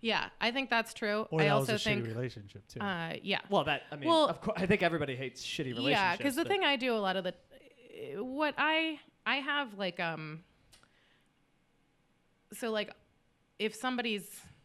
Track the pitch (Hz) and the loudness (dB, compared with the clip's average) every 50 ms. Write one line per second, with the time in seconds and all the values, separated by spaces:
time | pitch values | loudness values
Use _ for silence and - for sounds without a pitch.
0 | - 226 208 170 - - - - - 226 240 277 269 - 240 233 226 - - - | 0 2 0 0 0 -2 -4 -2 -2 0 0 0 -2 2 0 0 0 -2 -6 -4
1 | - 208 208 214 220 - - 160 156 151 - 139 135 131 220 208 - 220 208 - | -2 0 0 0 -2 0 2 4 4 6 6 4 4 2 0 0 2 2 0 0
2 | 120 113 110 117 127 127 - 113 104 101 - 98 - _ - - 208 202 190 170 | 0 -2 -4 -4 -4 -6 -6 -10 -16 -16 -16 -18 -18 _ -10 -6 -4 -4 -2 -2
3 | 165 165 - - - 190 196 - - - 196 190 143 147 147 139 - - 151 147 | -4 -6 -6 -8 -2 -2 -2 -2 0 2 2 2 4 4 0 0 -2 -8 -10 -4
4 | - 311 339 320 302 - 165 - - 214 214 160 185 175 214 202 185 170 165 165 | 2 4 6 6 6 4 2 0 -2 -2 -2 0 2 2 4 4 4 2 2 2
5 | 147 139 131 123 135 131 - - - - - - 151 131 120 117 - 277 - 214 | -2 -2 -2 -4 -6 -8 -8 -8 -10 -8 -6 -4 -4 -4 -2 -2 2 2 4 4
6 | 196 185 175 196 - 285 247 285 339 - 392 392 381 294 277 262 247 254 233 220 | 4 2 2 2 0 -2 0 0 0 0 0 2 4 2 2 2 2 0 0 2
7 | 202 190 185 190 180 185 175 - _ _ - - - 277 - - - - - - | 2 0 0 0 -2 -4 -6 -8 _ _ -20 -20 -20 -20 -20 -20 -20 -18 -14 -12
8 | - 131 135 180 220 254 262 277 311 294 262 - 285 302 311 320 320 320 311 285 | -10 -10 -8 -8 -8 -6 -2 0 0 0 2 2 2 4 4 4 2 0 -2 -6
9 | - - _ _ _ 214 240 277 269 285 285 294 285 233 202 190 202 190 - - | -12 -20 _ _ _ 0 0 0 0 0 0 0 -2 -4 -4 -4 -4 -4 -2 -2
10 | 180 165 165 156 156 156 156 160 - _ _ _ _ _ - - - _ _ _ | -2 -2 -2 -4 -6 -8 -8 -10 -14 _ _ _ _ _ -20 -20 -20 _ _ _
11 | _ _ _ _ _ _ _ _ _ _ _ _ _ _ _ _ _ _ _ _ | _ _ _ _ _ _ _ _ _ _ _ _ _ _ _ _ _ _ _ _
12 | _ _ _ _ _ _ _ _ _ _ - - - 226 220 214 208 - - _ | _ _ _ _ _ _ _ _ _ _ -12 -6 -4 -2 0 0 -2 -4 -8 _
13 | _ _ _ _ _ _ _ _ _ _ _ _ 208 220 214 - - 254 254 240 | _ _ _ _ _ _ _ _ _ _ _ _ -2 -2 -2 -2 -2 -2 0 0
14 | 240 233 214 202 185 - - - - - - - - | 0 0 0 -2 -4 -8 -16 -18 -18 -20 -20 -20 -20